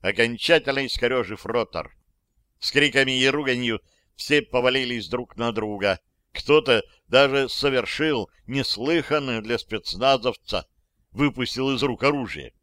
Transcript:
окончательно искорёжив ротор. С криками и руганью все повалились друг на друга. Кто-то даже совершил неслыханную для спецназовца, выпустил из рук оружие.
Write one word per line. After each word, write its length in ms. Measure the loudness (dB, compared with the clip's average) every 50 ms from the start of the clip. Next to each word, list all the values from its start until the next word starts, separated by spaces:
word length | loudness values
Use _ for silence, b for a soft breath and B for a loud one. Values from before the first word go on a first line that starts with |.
окончательно 840 | -2 -4 0 2 0 0 0 -4 2 4 4 4 4 0 -2 -2 -2
искорёжив 600 | -4 -4 -2 -2 0 0 0 -2 -2 -8 -12 -8
ротор. 500 | -4 -2 -2 -2 -2 -6 -8 -8 -8 _ _ _ _ _ _ _ _ _ _ _ _ _ _
С 120 | -8 0
криками 460 | 2 2 2 4 4 2 2 2 2
и 100 | 2 2
руганью 540 | 2 2 0 0 -2 -2 0 0 -2 -2 -2 _ _ _ _ _ _ _
все 260 | -14 -4 0 0 0
повалились 680 | 0 _ -2 2 2 2 2 2 -2 -2 -4 -6 -6
друг 300 | -4 -6 -6 -6 _ -6
на 140 | -4 -4 -2
друга. 480 | -2 -2 -4 -4 -4 -2 0 0 0 0 _ _ _ _ _ _ _
Кто-то 500 | -12 2 4 4 4 6 4 2 2 2 b b b b
даже 400 | b 4 6 6 6 4 0 0
совершил 840 | -2 -4 -2 -2 0 0 0 -2 -2 -4 -2 0 0 0 -2 -2 _ _ _ _
неслыханную 960 | -6 -4 -4 -2 -2 -4 -4 -2 0 0 0 0 0 -2 -2 0 -2 -6 -6
для 160 | -2 -2 -4
спецназовца, 1120 | -4 -4 _ -8 -8 -8 -8 -6 0 2 2 2 4 2 -2 -4 -4 _ -6 -6 -6 -6 _ _ _ _ _ _ _ _ _
выпустил 600 | -4 -2 -2 -2 0 -2 -6 -6 -4 -4 -2 -2 -2
из 80 | 0
рук 220 | -2 -2 -2 0 0
оружие. 500 | 0 0 0 -4 -8 -10 -12 -14 -16 _ _